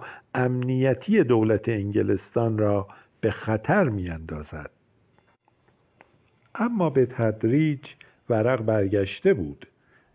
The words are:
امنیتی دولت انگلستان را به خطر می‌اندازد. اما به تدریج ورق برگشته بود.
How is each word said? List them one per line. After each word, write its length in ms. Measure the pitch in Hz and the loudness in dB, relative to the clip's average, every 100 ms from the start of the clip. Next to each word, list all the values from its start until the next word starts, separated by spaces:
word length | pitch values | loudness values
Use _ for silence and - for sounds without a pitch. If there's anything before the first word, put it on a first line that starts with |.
| - - _ | -4 -20 _
امنیتی 920 | 131 127 127 123 127 131 127 - 214 | -2 -2 -2 -2 0 0 0 0 2
دولت 460 | 127 117 110 104 - | 4 4 4 2 0
انگلستان 880 | 107 101 104 101 98 - 120 117 107 | -2 -2 0 0 -2 -4 -2 0 0
را 300 | 104 101 98 - _ _ | 2 0 -4 -14 _ _
به 100 | 110 | -4
خطر 580 | - - 110 - 202 151 | -2 -4 -2 0 2 2
می‌اندازد. 800 | 104 90 82 80 76 76 78 71 - _ _ _ _ _ _ _ _ _ _ _ _ - _ _ _ _ - | -2 -6 -8 -10 -12 -12 -14 -16 -20 _ _ _ _ _ _ _ _ _ _ _ _ -20 _ _ _ _ -4
اما 340 | 233 226 165 | -2 2 2
به 160 | 135 123 | 2 2
تدریج 760 | - 113 107 113 143 156 139 - - - _ - | 2 -2 0 2 2 2 0 -8 -20 -20 _ -2
ورق 320 | 110 113 131 | 2 2 0
برگشته 720 | 110 107 98 101 95 - 190 | 0 0 2 0 0 0 0
بود. 340 | 143 76 69 - _ _ _ _ | 2 -2 -10 -20 _ _ _ _